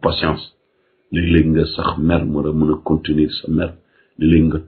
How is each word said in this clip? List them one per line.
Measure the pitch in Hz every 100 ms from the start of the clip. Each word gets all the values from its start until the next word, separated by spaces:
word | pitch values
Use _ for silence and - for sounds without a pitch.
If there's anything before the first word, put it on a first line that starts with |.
patience. | 82 80 80 80 - _ _ _ _ _ _
Léeg-léeg | 87 85 82 78
nga | 80 78
sax | - 90 85
mer, | 80 82 76
mën | 73 73
a, |
mën | 78 78
a | 76
contenir | - 80 - 76 76
sa | - -
mer. | 78 82 - _ _ _ -
Léeg-léeg | 78 82 80
nga | 76